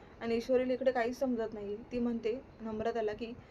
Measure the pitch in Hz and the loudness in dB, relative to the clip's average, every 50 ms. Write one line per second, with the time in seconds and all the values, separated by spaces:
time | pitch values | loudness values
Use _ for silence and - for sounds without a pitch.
0 | - - - - 226 233 226 233 226 - 254 247 254 254 254 240 262 262 254 247 | -20 -20 -12 -6 -2 0 0 2 4 4 6 6 6 4 2 2 2 2 4 4
1 | 226 240 254 - 277 254 247 220 226 220 220 208 208 202 208 220 247 - 247 247 | 2 0 0 0 0 0 2 0 0 -2 -4 -6 -6 -6 -6 -8 -8 -6 -2 0
2 | 240 240 233 226 226 214 233 269 - - - - 220 226 214 214 220 233 233 233 | 0 0 0 0 0 -2 -2 -2 -6 -12 -14 -10 -8 -4 -4 -2 0 0 0 0
3 | 214 214 214 220 240 226 240 - - - | -2 -2 -2 -4 -6 -8 -8 -12 -16 -18